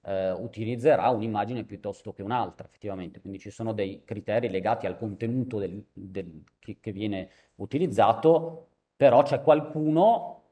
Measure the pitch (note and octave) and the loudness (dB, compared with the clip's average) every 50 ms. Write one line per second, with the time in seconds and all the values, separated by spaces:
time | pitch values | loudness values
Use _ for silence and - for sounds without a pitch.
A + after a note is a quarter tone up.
0 | _ - G2 F#2+ F#2+ F#2+ F#2 F#2+ - A#2 - G#2+ A2 G#2+ B2 A#2 A#2+ D#3 D3 F#2+ | _ -4 -4 -2 -2 -2 -4 -4 -8 -10 -8 -8 -6 -6 -4 2 4 4 4 4
1 | F#2 A#2+ B2+ G#2+ A2 A2+ G#2+ G#2 G#2 G#2+ B2 A#2+ G#2+ G#2+ G2+ F#2+ - G#2 G2 - | 4 2 0 0 -2 -2 -2 -2 -4 -4 -4 -8 -8 -10 -14 -10 -10 -10 -10 -10
2 | _ G#2+ - - G2 G2+ A#2+ B2 G#2+ F2+ - - - - _ _ - G#2 G2 F#2 | _ -16 -14 -10 -8 -4 -2 -2 -4 -4 -8 -16 -20 -20 _ _ -10 -10 -8 -8
3 | F2+ - - G2 _ G2 G2 F#2+ - G#2 - - A#2 A2+ A2 G#2 G2+ F#2+ F#2+ - | -10 -12 -14 -16 _ -14 -14 -12 -14 -16 -10 -6 -6 -4 -2 -2 -4 -4 -6 -12
4 | _ - - G#2+ G2+ - G#2 A#2 A#2+ A2+ F#2 F#2+ F#2 G#2 A#2+ - - F#2+ F#2 - | _ -10 -10 -10 -4 -2 -2 0 0 0 -4 -2 0 0 -2 0 -2 -6 -6 -6
5 | A#2 G#2+ G2 - A#2 A2+ A#2+ C3 B2 B2+ - G#2 G2 F2 F2+ G#2 G#2+ _ _ G2 | -8 -8 -6 -6 -4 -4 -2 -2 -4 -4 -4 -6 -6 -6 -8 -12 -16 _ _ -18
6 | G2 F#2+ F#2 G2 F#2 E2+ D#2+ D#2 - _ _ _ _ - G2 _ _ A2 G2+ G2 | -18 -12 -10 -10 -10 -10 -16 -20 -20 _ _ _ _ -18 -18 _ _ -10 -8 -4
7 | G#2+ G#2+ G2+ F#2+ F2+ - _ _ _ _ _ - G2+ - - D3 F3+ E3 A2 - | -4 -4 -4 -4 -8 -10 _ _ _ _ _ -14 -12 -6 -2 -2 -2 0 4 4
8 | G#3 F#3+ G3 - - D#3+ E3 D#3 E3 E3 - - - _ _ _ _ _ _ _ | 4 4 4 4 6 4 4 4 2 -4 -10 -14 -20 _ _ _ _ _ _ _
9 | C#3 C#3 A#2+ C3 C#3 - C#3+ C3 - D#3 D3+ D3+ D3+ - - D#3 D3+ D3+ D#3 D#3+ | 6 8 8 8 6 4 0 0 4 4 4 4 4 -4 -6 -2 0 2 4 6
10 | F#3 A3 A#3 - - - - - _ _ | 6 6 4 2 -2 -8 -14 -16 _ _